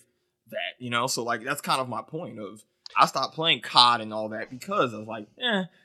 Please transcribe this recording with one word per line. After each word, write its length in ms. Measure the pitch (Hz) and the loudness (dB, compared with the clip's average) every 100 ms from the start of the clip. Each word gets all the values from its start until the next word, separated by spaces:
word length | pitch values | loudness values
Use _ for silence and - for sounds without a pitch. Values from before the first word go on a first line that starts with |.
| _ _ _ _ _ | _ _ _ _ _
that, 240 | 101 90 - | -8 -8 -10
you 120 | 123 | -4
know? 160 | 120 127 | -2 -2
So, 160 | - | -2
like, 180 | 117 120 | -2 -4
that's 200 | 123 147 | -4 -6
kind 180 | 180 143 | -2 -2
of 80 | 127 | -2
my 140 | 113 | -6
point 360 | 107 160 143 113 | -8 -12 -12 -12
of, 240 | 98 110 _ _ - - | -14 -14 _ _ -6 2
I 80 | 139 | 4
stopped 280 | 147 123 | 2 -6
playing 280 | 151 165 135 | -2 0 0
cod 400 | - 143 123 120 | 4 8 8 6
and 100 | 110 | 0
all 160 | 107 110 | -6 -6
that 220 | 110 110 | -6 -10
because 420 | 127 196 202 131 | -12 -4 0 0
I 40 | 107 | -2
was 100 | 107 | -10
like, 180 | 110 107 - | -10 -12 -6
"Eh, 220 | 247 202 180 - | -2 0 -2 -8